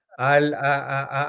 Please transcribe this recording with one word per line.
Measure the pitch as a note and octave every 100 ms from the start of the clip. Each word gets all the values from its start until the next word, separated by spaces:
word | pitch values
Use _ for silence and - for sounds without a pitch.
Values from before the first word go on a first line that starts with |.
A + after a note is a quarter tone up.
| _ -
al, | C3 C#3+ D3
a, | C#3+
a, | C#3 C#3 C3 C3+ C#3
a, | C3+